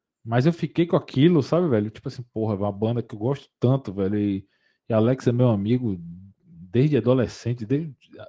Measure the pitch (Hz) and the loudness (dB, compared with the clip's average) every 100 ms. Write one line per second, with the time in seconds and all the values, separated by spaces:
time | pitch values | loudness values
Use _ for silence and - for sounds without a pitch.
0 | _ _ 113 117 139 170 156 - 170 170 | _ _ -2 2 2 0 -2 -2 0 0
1 | - 135 156 170 120 160 180 113 107 - | 0 2 4 4 2 0 2 2 0 -6
2 | 139 - 120 110 110 98 101 98 110 120 | -12 -12 -10 -4 -4 -2 -4 -2 -2 -2
3 | 110 107 117 143 - _ 127 135 107 95 | -6 -6 -4 -4 -10 _ 0 0 -2 -4
4 | 95 104 104 98 - _ _ _ - 110 | -2 0 -2 -2 -8 _ _ _ -2 2
5 | 113 131 131 120 123 104 104 123 120 92 | 2 2 0 2 2 2 0 -2 -2 -6
6 | 85 87 98 _ _ - 90 117 151 135 | -10 -16 -20 _ _ -20 -4 0 2 2
7 | 110 131 101 - 117 120 107 139 165 123 | 2 2 0 -4 -6 -6 -4 -4 -4 -14
8 | _ - | _ -20